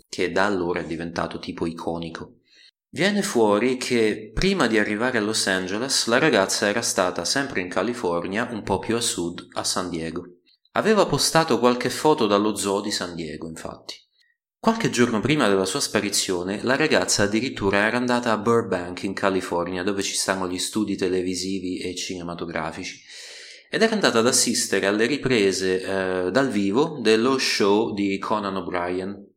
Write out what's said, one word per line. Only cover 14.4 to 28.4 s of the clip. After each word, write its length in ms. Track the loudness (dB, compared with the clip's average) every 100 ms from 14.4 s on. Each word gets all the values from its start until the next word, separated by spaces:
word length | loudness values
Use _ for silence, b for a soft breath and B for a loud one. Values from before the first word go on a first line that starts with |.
| _ _
Qualche 300 | 0 0 2
giorno 300 | 2 2 2
prima 280 | 2 2 4
della 180 | 4 2
sua 140 | -2
sparizione, 840 | -2 0 0 0 0 -2 -2 -2
la 120 | 0 2
ragazza 480 | 2 2 2 2
addirittura 640 | 2 2 -2 -2 0 2 2
era 120 | 2
andata 340 | 0 0 0
a 80 | 0
Burbank, 640 | 2 2 2 -2 -4 -8
in 100 | -8
California, 720 | -2 0 0 -2 -2 -2 -4
dove 180 | -2 -2
ci 140 | -2 -2
stanno 320 | -2 -2 -2
gli 80 | -4
studi 380 | -4 -2 -2 0
televisivi 840 | 0 0 -2 -4 -4 -4 -4 -6
e 160 | -6 -8
cinematografici, 1040 | -8 -8 -10 -8 -8 -6 -6 -8 -12 -14 B B B B B B B
ed 140 | 0
era 100 | 0
andata 260 | 2 2 4
ad 80 | 4
assistere 600 | 4 2 0 0 2 2
alle 180 | 2 2
riprese, 760 | 0 2 4 4 2 0 0
eh, 500 | 0 -2 0 0 0
dal 180 | 2 2
vivo 500 | 2 2 2 0 0
dello 360 | 2 4 4 2
show 560 | 0 2 4 4 2
di 240 | 0 -2 -2
Conan 380 | -2 -2